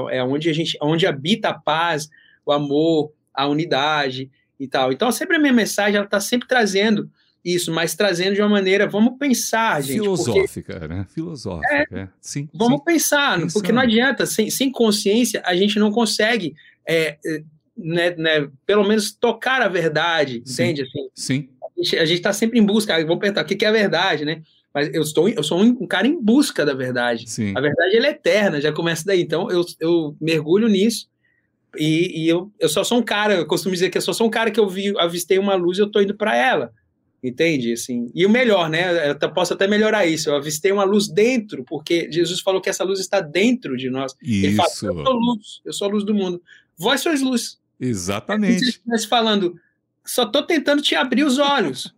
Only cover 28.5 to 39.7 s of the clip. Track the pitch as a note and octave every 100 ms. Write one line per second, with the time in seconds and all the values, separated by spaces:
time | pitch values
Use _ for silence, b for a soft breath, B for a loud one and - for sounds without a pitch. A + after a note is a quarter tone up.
28.5 | D3+ D3+ D3+ E3 E3 G3 F#3+ D#3 D#3 G3+
29.5 | F3+ E3+ - E3 E3+ D3+ D3 D#3 D#3+ D3
30.5 | G3 A#3 F#3+ A3 - - _ _ _ _
31.5 | _ _ - D3+ D#3 F3+ E3 D#3+ E3+ G3+
32.5 | - D#3+ G3+ - A#3+ A3+ G#3 G#3+ F#3 D3+
33.5 | F3 G3 F3+ F#3 F#3 F#3+ F3 A3+ A3+ A3+
34.5 | G#3+ G3+ F#3 G3+ G3 E3+ E3+ - F#3+ G3+
35.5 | F#3+ F3 F#3+ G#3 G#3+ G3 G#3 G#3+ A#3 B3+
36.5 | F3+ A#2+ _ _ _ _ _ B2+ B2 E3
37.5 | C#3+ A#2 A2+ - A#2+ A#2+ D#3 G3 A#3+ B3
38.5 | G3 D#3+ D#3+ F3+ E3+ D3 D3 D#3+ E3+ F3
39.5 | F3+ G3